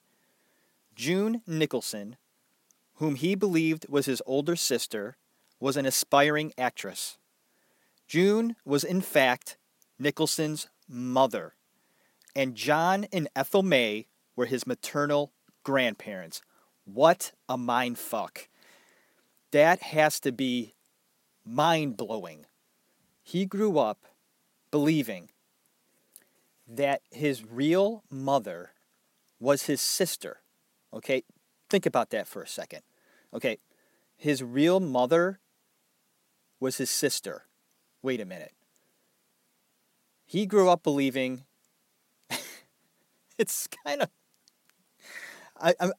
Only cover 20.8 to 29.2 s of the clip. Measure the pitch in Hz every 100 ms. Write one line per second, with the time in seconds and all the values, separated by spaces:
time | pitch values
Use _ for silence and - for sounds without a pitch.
20.8 | _ _ _ _ _ _ 110 123 160 165
21.8 | 147 110 107 110 87 76 76 _ _ _
22.8 | _ _ _ _ - 175 190 196 214 156
23.8 | 110 107 _ _ _ _ _ _ - 151
24.8 | 147 160 110 92 - _ _ _ _ _
25.8 | _ _ _ - _ _ _ _ _ 117
26.8 | 139 135 _ - 147 123 110 117 147 180
27.8 | 202 220 _ 135 135 139 101 85 90 _
28.8 | _ _ _ _